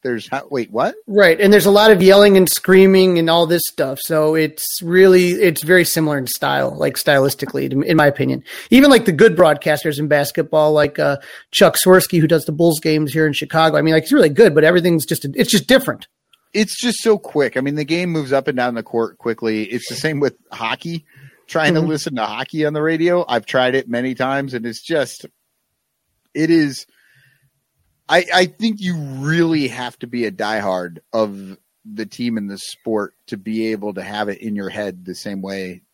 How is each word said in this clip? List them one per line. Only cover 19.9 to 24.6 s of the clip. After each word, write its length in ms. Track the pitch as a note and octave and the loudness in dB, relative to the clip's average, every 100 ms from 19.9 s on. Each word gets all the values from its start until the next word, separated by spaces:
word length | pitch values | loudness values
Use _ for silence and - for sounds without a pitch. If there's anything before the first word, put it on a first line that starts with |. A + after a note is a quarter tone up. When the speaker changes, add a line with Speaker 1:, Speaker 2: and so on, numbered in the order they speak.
Speaker 1:
same 240 | D3 D#3 D3 | -6 -6 -2
with 160 | C#3 - _ | -4 -4 _
hockey. 560 | - A2+ C3 E3+ E3 _ _ C#3 _ _ | -12 -8 -8 -8 -12 _ _ -20 _ _
Trying 280 | E3+ D3+ | -2 0
to 60 | D#3+ | 0
Speaker 2:
Mm-hmm. 80 | E3 | 0
Speaker 1:
listen 280 | D#3 - C3 | -4 -6 -6
to 80 | |
hockey 400 | G#2+ G#2+ C3+ D#3 D3+ | -6 -6 -10 -4 -2
on 60 | |
the 100 | D3+ | -2
radio, 420 | D#3 E3 E3+ F3 E3+ | -2 0 0 0 0
I've 180 | A#2+ - | -4 -2
tried 280 | C3 B2+ | 0 0
it 140 | C3 B2+ | -2 -4
many 260 | A#2+ B2+ | -6 -6
times, 400 | B2 C3 C#3 C#3 | -4 -4 -4 -6
and 100 | B2+ | -8